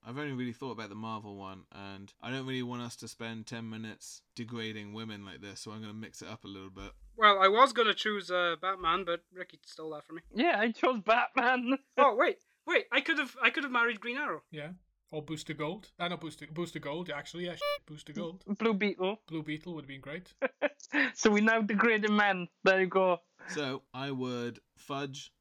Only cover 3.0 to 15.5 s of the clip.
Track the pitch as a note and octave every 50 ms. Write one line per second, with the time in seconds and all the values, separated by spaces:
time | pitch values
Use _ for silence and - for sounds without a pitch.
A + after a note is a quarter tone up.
3 | - A2 - _ A#2 A2+ A2+ A2+ G#2+ - B2 A#2 A2+ A2+ A2 A2 A2 A2 G#2 -
4 | - - - - _ _ _ - A#2+ A2 B2 A#2 A2 A2 G#2+ G#2+ G#2 G2+ G#2 A2
5 | A2+ A2 G#2+ G2+ G2+ G2 F2+ C#2 F#2+ G2+ G2 - - A2 G#2+ A2 A2 G#2+ G#2 A2
6 | A2 - - - - E2 A2 A2 - G2 G2 F#2+ F#2+ F#2+ F#2+ F#2+ G2 G2+ - -
7 | - - - - A3 G#3 G3+ G3 F#3+ F#3+ G3+ A3+ C4 C4+ A3+ A#3+ A3+ G#3+ F#3+ -
8 | - A3 G#3 G3+ F3+ E3 F3+ F3+ F3 F3 E3 D#3 F3 F#3+ G3 F#3+ F3+ E3 E3+ F#3
9 | G3 E3+ E3+ E3+ _ _ F#3 F3+ F3+ _ - D3 _ - - - D#3+ D#3 D#3 D3
10 | - _ D#3+ E3 _ - - G3+ C4+ F4 D4 G3+ A3 A#3+ A3 - - B3+ B3+ A3+
11 | F3+ G#3 A3+ A#3+ A#3+ - _ C4 B3 B3 C4 B3 A#3+ A#3 C4+ C4 _ _ _ -
12 | C#4 C4+ G#3+ A3+ D#4+ D#4 - _ _ _ _ _ _ D4 F4 C4 - - A#3+ C#4
13 | C#4+ - D#4+ C#4+ D4 A#3+ - B3+ B3 A#3+ B3 D#4+ C#4+ C4+ B3 A#3+ A#3 A#3 A#3 G3+
14 | G#3+ A#3 A#3+ C4+ D4 C4 F3 D3 _ _ - D3+ D3 D#3 F#3 - _ _ _ _
15 | _ _ - D#3 D3 D3+ D#3+ D3+ - -